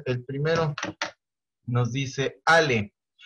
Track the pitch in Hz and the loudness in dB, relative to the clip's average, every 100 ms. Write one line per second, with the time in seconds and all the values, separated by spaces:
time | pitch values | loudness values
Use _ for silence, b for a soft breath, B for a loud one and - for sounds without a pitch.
0 | 135 123 - 139 156 165 160 147 - - | -4 -4 -4 -4 0 0 0 -4 -8 -8
1 | - - _ _ _ _ - 123 117 131 | -10 -10 _ _ _ _ -4 0 0 -2
2 | 131 - 131 - - 165 156 117 101 - | -4 -2 -4 -2 4 4 6 2 -2 -10
3 | _ _ | _ _